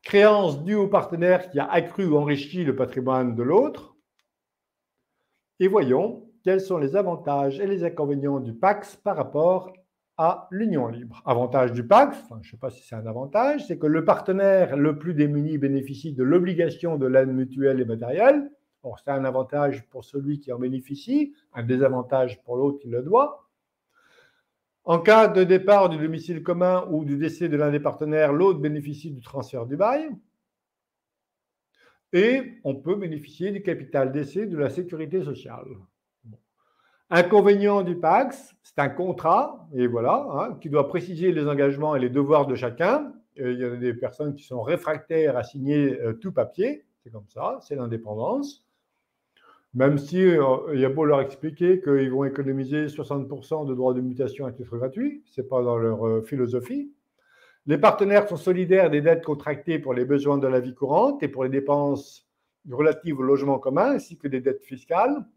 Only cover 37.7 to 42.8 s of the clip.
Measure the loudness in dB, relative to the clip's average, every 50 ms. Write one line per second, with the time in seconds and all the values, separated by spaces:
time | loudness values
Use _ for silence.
37.7 | 2 2 0 -2 -4 -2 0 2 2 2 2 0 -6 -14 -20 _ _ _ _ _
38.7 | _ -4 -4 -2 -2 -6 -6 -6 -6 -2 2 2 2 2 2 -2 -8 -16 -20 -10
39.7 | -2 0 0 0 0 0 0 2 0 0 -2 -4 -6 -6 -6 -6 -8 -12 -10 0
40.7 | 0 0 0 2 -2 -6 -6 -6 -8 -2 0 0 0 0 -2 -2 0 2 2 2
41.7 | 2 0 -2 -2 0 0 -2 0 0 0 2 4 4 4 4 2 -2 -4 -4 -6
42.7 | -4 0